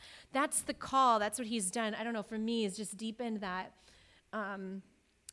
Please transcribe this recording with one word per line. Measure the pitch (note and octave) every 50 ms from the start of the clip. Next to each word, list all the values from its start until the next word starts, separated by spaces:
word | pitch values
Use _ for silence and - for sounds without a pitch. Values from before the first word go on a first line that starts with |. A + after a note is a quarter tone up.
| - - - - - _
that's | - C4 D4 D4 - -
the | - - -
call. | - - - C4+ C4+ C4 B3 A3+ G#3+
That's | G#3 G#3+ -
what | - B3 G#3+
he's | A#3+ A3+ F#3 F#3
done. | - B3 A3+ G#3+ G#3+
I | - A3
don't | A#3 A3+
know, | A3 G3
for | - A3+
me, | A3 A3 A3+ A#3 A3+ G#3+
it's | G3 F#3
just | G#3 G#3 - -
deepened | F#3+ A3 A3+ G#3+ - B3 A#3 A3 G3+
that, | G3+ F#3 F3+ F#3 F#3 - - - - - - - - - - - _ _
um, | - A3 G#3 G3 G3+ G3 F#3+ F#3+ G3 F#3+ - - _ _ _ _ _ _ _ -